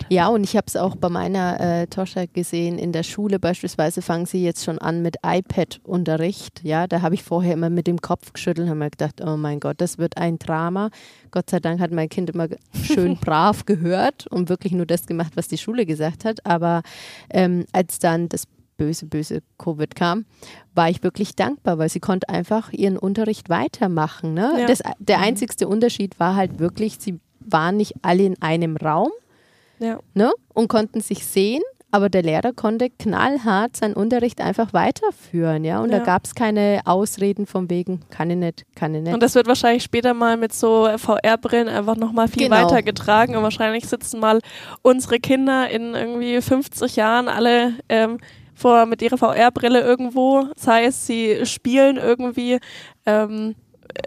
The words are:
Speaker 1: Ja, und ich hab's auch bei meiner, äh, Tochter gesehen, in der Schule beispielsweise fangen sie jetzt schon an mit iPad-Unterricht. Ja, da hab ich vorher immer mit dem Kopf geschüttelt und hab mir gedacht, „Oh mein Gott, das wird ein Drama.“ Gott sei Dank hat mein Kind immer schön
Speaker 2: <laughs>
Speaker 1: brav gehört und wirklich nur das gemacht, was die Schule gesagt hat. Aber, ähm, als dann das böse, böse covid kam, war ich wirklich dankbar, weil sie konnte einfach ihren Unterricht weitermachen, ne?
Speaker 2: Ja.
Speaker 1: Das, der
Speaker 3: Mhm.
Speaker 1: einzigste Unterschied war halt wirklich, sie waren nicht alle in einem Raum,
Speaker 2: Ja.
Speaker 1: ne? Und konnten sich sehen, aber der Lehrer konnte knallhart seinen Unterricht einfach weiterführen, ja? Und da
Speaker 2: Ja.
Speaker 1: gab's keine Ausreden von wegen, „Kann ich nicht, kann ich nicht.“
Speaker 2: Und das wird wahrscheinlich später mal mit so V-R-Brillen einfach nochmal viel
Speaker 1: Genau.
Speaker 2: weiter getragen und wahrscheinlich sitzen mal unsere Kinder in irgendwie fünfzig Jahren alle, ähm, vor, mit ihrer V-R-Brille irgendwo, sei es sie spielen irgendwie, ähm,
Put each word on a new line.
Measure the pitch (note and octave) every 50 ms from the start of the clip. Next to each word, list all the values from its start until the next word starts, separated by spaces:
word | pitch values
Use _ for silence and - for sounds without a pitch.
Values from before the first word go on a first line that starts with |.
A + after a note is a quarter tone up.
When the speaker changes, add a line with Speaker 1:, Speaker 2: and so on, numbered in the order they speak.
| - -
Speaker 1:
Ja, | F#3 F3+ E3+ G3
und | A#3 A3 G3+
ich | - -
hab's | G#3+ - - -
auch | - - F#3+ -
bei | - F3+ F3+
meiner, | F3 F3 F3+ - F#3+ F#3+ F#3 F3+ F3 -
äh, | - F3 E3+ E3+ E3+ E3+
Tochter | - - F#3+ F#3 - F#3+ F3+ E3+
gesehen, | - F#3 F3 - - E3+ E3+ E3+ F3 E3
in | - F3
der | E3 D#3+
Schule | E3+ - - - G#3 G#3 G3 F#3+
beispielsweise | - E3 F#3 - - F3+ - - D#3 D#3 F3 - F3+
fangen | - E3+ E3 F3 F3
sie | - F#3 F3+
jetzt | E3+ E3 - -
schon | - D#3+ D#3+
an | - D#3+ E3 E3+
mit | E3+ E3+ E3 - -
iPad-Unterricht. | F3 E3+ F3+ F#3+ - - - E3 - - - _ - G3 F3+ F3 D#3+ D#3 D#3 D#3+ F3 G3+ - - - - -
Ja, | E3+ D#3 D#3 D#3+ F3
da | F#3 F3 E3+
hab | F3 D#3+ E3+
ich | D#3+ -
vorher | - E3+ E3+ F3+ F3 E3+
immer | D#3 E3+ E3+
mit | E3+ F3 D#3+ F3
dem | F3 E3+
Kopf | - - F3 - - - -
geschüttelt | - - F#3+ F3 D#3+ E3+
und | F3
hab | D#3+ D3+
mir | D3+ D3
gedacht, | - - E3+ D3+ - - -
„Oh | D#3 D#3
mein | D3+ D3+ D3 D3 D3
Gott, | - C#3 D3 -
das | F3+ F3 - -
wird | E3 E3 - -
ein | F3 E3+ E3 D#3+
Drama.“ | - - E3 D#3 E3 E3+ F3+ F#3+ G#3 A3 - - - - - _ _ -
Gott | - G#3+ F3 -
sei | - F3
Dank | - E3 E3 F3
hat | F#3 E3
mein | E3+ E3 D#3+ D#3
Kind | - - F#3 E3
immer | - F3 E3 D#3+ - - _ _ - - -
schön | - D#4 A#3+ F3+ F3+ F3+ E3
Speaker 2:
<laughs> |
Speaker 1:
brav | - - D#3 D3+ E3+ G#3 G#3 - -
gehört | - G#3 D#3+ E3 E3+ F#3 F#3 A3 C4 - - - -
und | - F3 F3+ D#3+
wirklich | F3+ F3 - F#3+ F3
nur | F3+ F3
das | D#3+ E3+ F3 - -
gemacht, | E3+ E3 E3+ D#3 -
was | - E3+ -
die | - -
Schule | - - A3+ B3 A3 E3
gesagt | D#3 D3+ D#3 D#3+ D#3+ - -
hat. | A3 A3 G#3+ -
Aber, | - F3 E3+ E3+ E3+ E3+ E3+ E3 - - - - - - - - -
ähm, | - - F#3 F3+ F3+ F3 E3+ -
als | - - F#3 - - -
dann | - F3 E3 E3 E3+ E3
das | - - - - _ _ _ _ _ -
böse, | D3+ D3 E3 - - D#3
böse | - D3+ D#3 - D3+ D#3 - _ _ -
covid | - E3+ D#3+ D3 D3+ - -
kam, | - F3 F3 F3 A3 G#3+ - _ _ - - - - - _ _
war | - E3+ E3
ich | F3+ -
wirklich | - F3+ - - G#3 - -
dankbar, | - F#3+ A#3 C#4+ - - G3+ F3 D#3
weil | D#3+ D#3+
sie | - F3+
konnte | - - F#3+ F#3 - -
einfach | - E3+ F3 - G#3+ A3 A3 -
ihren | - - - G3 F#3+ -
Unterricht | - F#3+ G3+ A3 A3 G#3 G#3+ - - -
weitermachen, | E3+ - - D#4 - - B3 F#3+ F3 D#3+ D3+ D3+ - - - D#3+ D#3
ne? | E3 F3 C4+ D#4+ B3+
Speaker 2:
Ja. | A#3+ A#3+
Speaker 1:
Das, | B3 - - - - -
der | G3 - G3+ E3+
Speaker 3:
Mhm. | F3+
Speaker 1:
einzigste | G#3+ B3+ - - A3+ - - G3 E3
Unterschied | G3 A3 A#3 A#3+ A#3 - G3 F#3+ - -
war | F3 F3+ F#3+
halt | G3 F#3+ F#3 - -
wirklich, | D#3+ F3 - - G#3+ A3 - -
sie | - G3+ F3+ D#3+ - _ _ _ - A3
waren | D#3+ D#3+ D#3 F3 F#3+ G#3
nicht | G#3 - - -
alle | - F3 F3 F#3 G3
in | F#3+ F#3 -
einem | - D#3+ D#3+ E3 E3+ E3 D#3
Raum, | D3+ E3+ D#3 D3+ E3 G#3 D4 G#4 A#4+ - _ _ _ _ _ _ _ _ _ _ _
Speaker 2:
Ja. | A#3 A3+ A3+ - - _ _
Speaker 1:
ne? | F#3+ G#3 C4 G#4 - _ _ _
Und | - A#3 -
konnten | - A3 A3 A3 - A3+
sich | G#3 - G3+ - -
sehen, | - - G3 F#3+ G#3 A#3+ D4 F#4 C5 C5 _ _ _
aber | - G#3 G3 G3+
der | F#3+ F#3+
Lehrer | E3+ D#3+ D#3 D#3+ - A#3+
konnte | C4 - - G#3+ G#3+ A3+ B3 B3+
knallhart | - - - A3 F3+ - - B3+ C#4 C#4+ A3+ A3+ G3 F#3+ G#3+ B3 - -
seinen | - G#3+ -
Unterricht | - G3 A3+ B3 A#3+ A3+ B3 - -
einfach | - - G3+ - A3+ F#3+ -
weiterführen, | F3 E3+ A3+ C#4+ - - G#4+ - - - - - E3+ E3 D#3+ D#3+ D#3 D#3
ja? | D#3+ E3+ G#3
Und | A3+ A#3
da | G#3+ G3
Speaker 2:
Ja. | G3
Speaker 1:
gab's | - F3+ G3 - - -
keine | - A#3+ G#3+ G#3+ G#3 G3+ G3+ G3+ F#3+ -
Ausreden | - F3 F#3+ G#3 G#3 - - G3 G3+ G3+ - G3+
von | - - F#3+ F3+ E3+
wegen, | F3 F3 F3 - F#3 E3+ - -
„Kann | - - D#3 E3+
ich | F3
nicht, | F3+ F3+ E3+ E3 - - _ _
kann | - E3 D3+ D#3
ich | D#3
nicht.“ | D#3+ E3 F3
Speaker 2:
Und | A#3 A#3+
das | B3+ -
wird | B3+ A#3 A#3
wahrscheinlich | B3 B3+ - A#3+ A#3 A#3+ -
später | - - A#3 A#3 B3 A#3+
mal | A#3 A#3 A#3 A3+
mit | A#3 A3+ A3
so | - - - A3+ A3+ A3 A3 A3 G#3+ A3+
V-R-Brillen | - - G#3+ - - G#3+ A3+ A3+ - - - A#3 A#3 A3
einfach | A3+ G#3 G#3 G#3+ A3+
nochmal | A3 A3+ A3+ A3+ A#3 A3+ A3+
viel | - - C4+ B3+
Speaker 1:
Genau. | A3 A3
Speaker 2:
weiter | F3+ F3 - - -
getragen | G#3 G#3 - - - G#3 G#3+ A#3 B3 B3 A3+
und | G#3+
wahrscheinlich | G#3+ G#3+ - A3+ A3 A3 A#3 A3+ -
sitzen | - A#3+ - - - A3+
mal | A3 A3 A3 A3+ - - - - - - - -
unsere | - B3+ B3+ B3+ B3+ - B3 A#3+
Kinder | B3 - C4+ C4 C4+ C4+ C4 C4 B3+ -
in | - A3+ A#3 A#3 A#3
irgendwie | - A#3 A#3 A#3+ A#3+ A#3+ A#3+ A#3+ B3
fünfzig | A#3 - C4+ C4 C#4+ - - - - B3+ - -
Jahren | G#3+ G#3+ A3+ A#3+ B3 B3
alle, | - - A3+ A#3+ A#3+ A#3+ A#3+ B3 A#3 B3 - -
ähm, | A3+ A3 A3 A3+ A#3 A#3 - - - - - - _
vor, | - - B3 A#3+ A#3 A3+ A3+
mit | A3+ A3
ihrer | A3 A#3 C4 B3
V-R-Brille | B3 A3 - - A3+ B3 B3 - - A#3+ B3 B3
irgendwo, | - B3 B3 B3+ C4 A#3+ A#3 C4 B3+ C4 C4+ C4+ C4+ C#4 D#4 -
sei | - - A3+ A3+ A#3
es | B3 C4+ - -
sie | - A#3+ A3+ A3+ A3 G#3 - -
spielen | A#3+ - - - B3 A#3+ C4+ C4+ C#4 C#4
irgendwie, | B3+ - A3+ A#3 B3 B3+ B3 B3 - A#3+ B3 B3 B3 - - - - - - - _ _
ähm, | A3 G#3+ G#3+ G#3+ G#3 G#3+ G#3+ G#3+ A3 A3 - _ _ _ _ _ - - - -